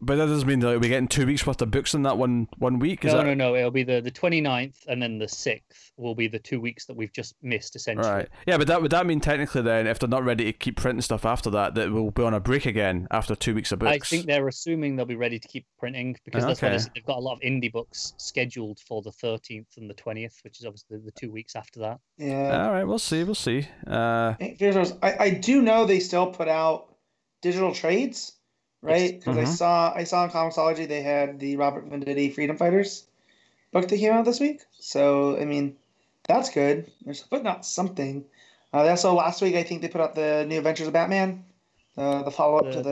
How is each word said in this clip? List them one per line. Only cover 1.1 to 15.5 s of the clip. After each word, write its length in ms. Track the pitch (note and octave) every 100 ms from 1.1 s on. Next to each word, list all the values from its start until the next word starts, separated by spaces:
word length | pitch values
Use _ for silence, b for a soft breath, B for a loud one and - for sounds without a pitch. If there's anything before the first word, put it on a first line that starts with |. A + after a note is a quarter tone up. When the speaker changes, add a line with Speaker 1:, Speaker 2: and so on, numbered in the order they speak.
| - C3
Speaker 1:
weeks 180 | C#3+
worth 160 | - B2+
of 120 | A#2
books 200 | C3+ -
in 120 | D3+
that 120 | C#3 A2
one, 300 | B2+ A#2+ A2 -
one 200 | B2+ B2
week, 260 | D3 F#3+
is 60 | D#3
Speaker 2:
No, 80 | D#3
Speaker 1:
that 60 | D3
Speaker 2:
no, 80 |
no. 220 | C#3 B2+ B2+
It'll 160 | B2
be 100 | C3+
the, 180 | B2+ B2
the 100 | A#2+
twenty-ninth 720 | - F3+ E3 D3 B2 C3+ - -
and 160 | B2+
then 160 | A#2+ A2
the 80 | G#2+
sixth 640 | - C3+ A2 - _ - -
will 180 | A#2+
be 140 | A#2 A2+
the 100 | A2
two 220 | - B2+
weeks 260 | A#2 A#2 -
that 80 |
we've 180 | A#2+ A2
just 220 | - A2+ -
missed, 320 | C3 A2 -
essentially. 340 | - - A2 A2+
Speaker 1:
Right. 200 | G2+ - B -
Yeah, 120 | E3+
but 100 | D3
that, 120 | E3+
would 120 | D#3
that 140 | E3+ F3+
mean 120 | D3+
technically 440 | D3 D3 C#3+ C3+
then, 260 | A#2 A2+ A2
if 100 | A2+
they're 100 | B2+
not 140 | C3
ready 200 | B2+ A2+
to 80 | A2
keep 240 | - - -
printing 260 | C3 A#2+
stuff 220 | A#2+ A2 A2+
after 240 | B2 A#2
that, 240 | G#2 G2
that 160 | A2+ G2
we'll 200 | A2+ G#2+
be 100 | G2+
on 100 | A#2
a 60 | G#2+
break 260 | G2+ C3+
again 440 | C3 G#2+ G2 F#2 F2+
after 240 | A2 G#2+
two 180 | G#2+ - G#2+
weeks 160 | -
of 100 | G2
Speaker 2:
I 120 | A2+
Speaker 1:
books? 140 | D3 -
Speaker 2:
think 180 | E3+ E3+
they're 200 | C#3+ C3+
assuming 480 | - E3 E3 D3
they'll 100 | C3
be 120 | A#2+ A#2
ready 240 | A#2+ A#2
to 80 |
keep 180 | -